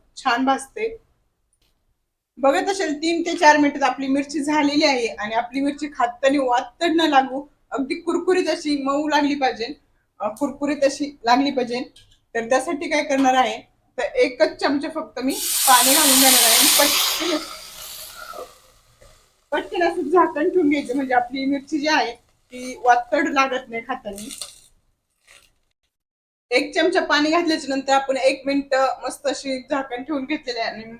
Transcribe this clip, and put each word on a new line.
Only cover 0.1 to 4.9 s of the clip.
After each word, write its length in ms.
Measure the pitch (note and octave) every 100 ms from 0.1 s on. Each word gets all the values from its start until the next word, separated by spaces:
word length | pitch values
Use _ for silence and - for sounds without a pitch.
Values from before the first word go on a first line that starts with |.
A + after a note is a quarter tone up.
| -
छान 300 | C4+ A#3+ C4
भाजते. 520 | C4 - - A3+ - _ _ _ _ _ _ _ _ _ _ _ _ _ -
बघत 320 | C4+ F4 G4
असेल 280 | G4 D#4+ D4
तीन 240 | D#4+ E4+
ते 160 | E4+ E4
चार 200 | D4+ D4+
मिनिटात 320 | C#4+ C#4+ C4+
आपली 180 | C4+ C4+
मिरची 360 | C4+ C#4 D#4+
झालेली 420 | C#4+ D4+ C#4+ D4
आहे 220 | D4+